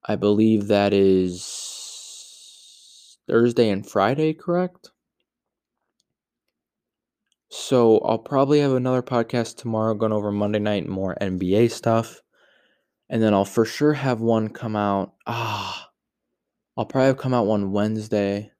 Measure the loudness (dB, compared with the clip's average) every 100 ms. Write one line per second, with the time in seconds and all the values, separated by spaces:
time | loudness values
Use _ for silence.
0 | -4 -2 2 4 4 2 2 2 4 4
1 | 4 4 2 -4 -12 -14 -14 -14 -16 -18
2 | -18 -20 -20 -20 -20 -20 -20 -20 -20 -20
3 | -20 _ -2 2 2 2 0 0 -4 0
4 | 0 2 -2 -4 -4 -2 -4 _ -20 _
5 | _ _ _ _ _ _ _ _ _ _
6 | _ _ _ _ _ _ _ _ _ _
7 | _ _ _ _ _ -16 0 4 6 4
8 | 4 -2 -2 0 2 2 2 0 0 -2
9 | -2 -4 -2 -4 -4 -8 -6 -2 -2 0
10 | 0 0 -2 -2 -2 0 0 -2 -4 -6
11 | -6 -4 -4 -4 0 2 2 0 0 0
12 | -2 -12 _ _ _ _ _ _ _ _
13 | _ 0 2 2 0 0 -2 0 0 0
14 | -2 -2 0 0 -2 -8 -6 -2 0 -2
15 | -4 _ -10 -6 -6 -6 -8 -12 -18 _
16 | _ _ _ _ _ _ _ -8 -4 2
17 | 2 2 0 0 2 0 0 -2 -2 -4
18 | -2 -2 0 -4 -8